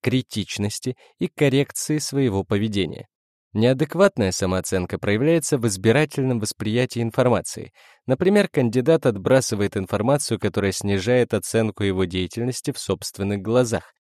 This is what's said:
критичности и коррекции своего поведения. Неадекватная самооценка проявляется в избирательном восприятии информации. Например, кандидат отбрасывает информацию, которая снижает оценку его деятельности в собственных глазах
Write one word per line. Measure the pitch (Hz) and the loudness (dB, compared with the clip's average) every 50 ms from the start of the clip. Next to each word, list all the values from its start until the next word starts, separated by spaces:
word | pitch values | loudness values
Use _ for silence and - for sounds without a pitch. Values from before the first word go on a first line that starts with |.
критичности | - 127 107 127 123 _ - 110 95 - - - 104 104 - - - 127 123 _ _ _ _ _ | -2 0 0 0 -2 _ -6 -6 -6 -6 -4 -4 -4 -4 -4 -6 -8 -8 -8 _ _ _ _ _
и | - - | -6 -6
коррекции | _ - 151 139 127 135 143 - - - - - 151 151 | _ 0 0 2 2 2 0 0 -4 -8 -4 -2 -2 -2
своего | - - - 139 135 123 95 98 92 | -2 -4 -2 0 0 2 0 0 -2
поведения. | _ 110 101 104 113 104 101 92 76 - - - _ _ _ _ _ _ _ _ _ _ | _ 0 0 0 0 0 0 -2 -2 -4 -12 -14 _ _ _ _ _ _ _ _ _ _
Неадекватная | 101 113 123 135 131 147 - - 165 196 202 _ - 107 95 | 2 4 4 4 2 0 -2 2 2 2 4 _ 2 0 0
самооценка | 90 - 98 92 92 92 90 - - 92 90 - - | 0 -2 -2 0 0 -2 -2 -2 -2 -2 -2 -4 -6
проявляется | 87 - 101 101 110 135 151 165 165 - - 151 135 | -4 -2 -2 0 2 2 2 2 0 2 0 -2 0
в | 113 | 0
избирательном | 117 98 95 92 113 117 139 156 151 - - 135 131 123 117 | -2 -2 2 2 4 4 4 2 0 -2 -2 -2 0 0 -2
восприятии | 101 - - _ 107 110 107 120 127 127 - 117 117 | -2 -6 -6 _ -4 -2 0 0 0 -2 -2 -4 -4
информации. | 113 - - 127 123 117 92 - - - - - - _ _ - - _ _ _ | -2 0 2 4 4 4 2 0 -6 -12 -12 -14 -16 _ _ -20 -20 _ _ _
Например, | - 131 - 180 185 202 208 196 - | -2 0 2 4 4 4 4 2 2
кандидат | - 151 127 117 107 127 123 143 165 165 - | 0 0 0 2 2 2 4 4 2 4 4
отбрасывает | 135 107 101 92 95 123 135 120 - 110 101 101 98 - | 0 0 0 0 2 2 2 2 0 -2 -2 -2 -2 -2
информацию, | 104 95 - - 101 104 123 143 135 - - 117 101 | -4 -4 -2 -2 -2 2 2 0 0 0 -4 -4 -2
которая | - 104 - 104 98 98 | -2 -2 -2 0 0 0
снижает | 92 - - 101 101 98 92 113 123 127 117 107 - | -2 -2 -2 -2 -2 0 0 2 2 2 2 2 0
оценку | 104 - - - 110 113 107 - - 104 | -4 -4 -2 0 0 0 0 -2 -2 -2
его | 98 92 92 95 | 0 0 0 0
деятельности | 87 85 92 92 87 - 113 117 127 123 - - - | 0 0 -4 -4 -4 -4 -4 -4 -4 -4 -4 -6 -6
в | 131 - | -6 -6
собственных | - - 98 101 - - - - 98 101 104 101 | -4 -4 -4 -4 -4 -12 -6 -4 -2 -2 -2 -2
глазах | 92 107 113 123 127 113 113 90 - - _ _ | -2 2 2 2 2 2 0 -4 -4 -8 _ _